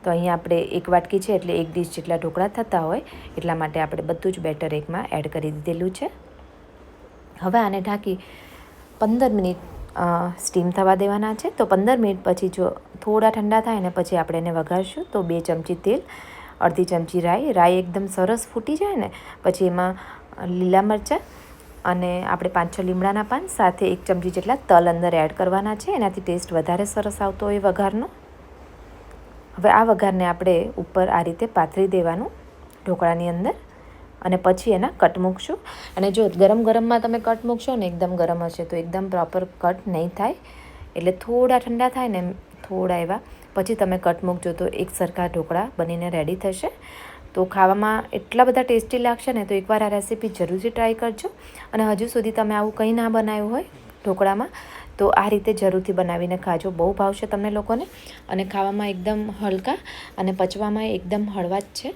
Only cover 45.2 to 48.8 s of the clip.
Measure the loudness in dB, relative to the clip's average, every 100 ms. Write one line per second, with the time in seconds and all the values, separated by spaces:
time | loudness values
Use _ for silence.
45.2 | -2 -2 -2 -2 -2 -4 -4 -2 -2 -2
46.2 | -2 -2 -4 -4 -6 -8 -20 -18 -18 -20
47.2 | -8 -2 0 4 6 6 2 0 -4 -8
48.2 | -2 4 6 6 4 2